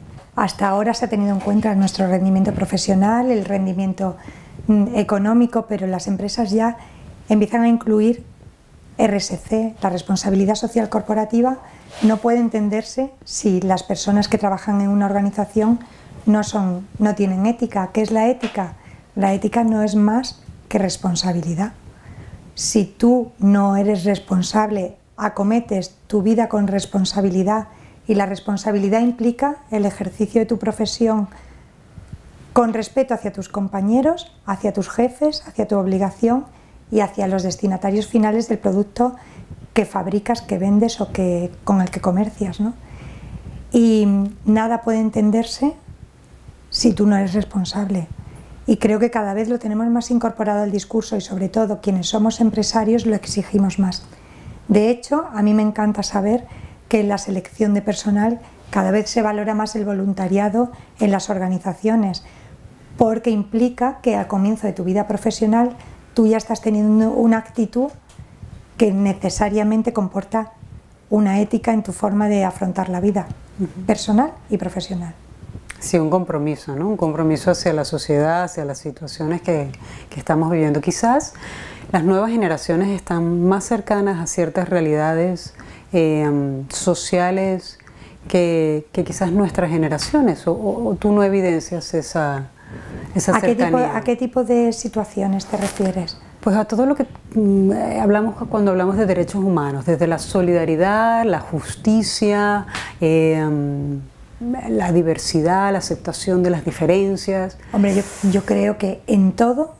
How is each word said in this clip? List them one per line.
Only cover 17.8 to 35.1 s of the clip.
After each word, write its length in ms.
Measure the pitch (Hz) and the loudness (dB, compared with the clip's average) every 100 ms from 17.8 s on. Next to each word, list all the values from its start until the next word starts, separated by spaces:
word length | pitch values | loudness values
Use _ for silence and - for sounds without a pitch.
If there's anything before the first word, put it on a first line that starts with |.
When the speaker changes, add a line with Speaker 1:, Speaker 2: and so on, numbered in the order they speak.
| 185 | -2
Speaker 1:
¿Qué 100 | 220 | -2
es 100 | 214 | 0
la 160 | 220 226 | 2 2
ética? 460 | 254 226 - 180 - - - - - | 0 -4 -4 -6 -8 -20 -20 -12 -2
La 180 | 196 | 0
ética 300 | 196 208 240 | 0 0 2
no 180 | 226 220 | 2 2
es 140 | 214 208 | 2 4
más 440 | 208 220 262 - - - - | 4 2 -2 -8 -18 -20 -6
que 100 | 208 | -2
responsabilidad. 920 | 190 170 190 170 185 175 165 165 208 - - - - - - - - | -2 -2 -2 0 0 -2 -2 -2 -4 -6 -20 -20 -20 -20 -18 -20 -18
Si 300 | - - 220 | -8 0 2
tú 480 | 190 - 233 247 233 - | 0 2 4 4 2 0
no 380 | 196 202 202 196 | 4 6 4 2
eres 280 | 202 202 | 2 0
responsable, 920 | 180 202 - 190 175 214 214 208 180 - _ - | 0 -2 0 0 2 0 0 0 -4 -8 _ -6
acometes 800 | 208 208 202 233 240 196 175 - - | -4 -2 2 2 0 -2 -4 -10 -4
tu 160 | 214 | 0
vida 260 | 196 226 226 | 2 2 2
con 200 | 214 202 | 0 0
responsabilidad, 1000 | 196 - 202 190 - 196 185 185 220 214 - - - - | 0 -2 0 0 0 0 2 2 0 -4 -14 -20 -10 -2
y 80 | |
la 120 | 202 196 | 0 0
responsabilidad 720 | 196 - 202 220 208 196 220 | -4 -4 -4 0 0 2 2
implica 560 | 240 240 233 240 285 294 - | 2 0 -2 0 -2 -4 -6
el 140 | 214 | -2
ejercicio 560 | 202 196 185 - 208 233 | -2 -2 -6 -4 0 0
de 60 | 220 | 0
tu 120 | 233 | 0
profesión 680 | 220 208 208 - 226 220 202 - - - - - - - - - - - - | -2 -2 -4 0 0 2 -2 -8 -20 -20 -20 -20 -20 -20 -18 -18 -18 -20 -2
con 220 | - 233 | 2 2
respeto 400 | 220 214 - 262 | 0 -2 -2 0
hacia 180 | 226 208 | -2 -4
tus 160 | 190 190 | -8 -8
compañeros, 840 | - 196 196 196 233 269 339 - - | -4 -4 -2 2 2 2 0 -6 -14
hacia 280 | - 196 214 | -8 -4 -2
tus 160 | 196 185 | -2 -4
jefes, 540 | - 247 | 0 -2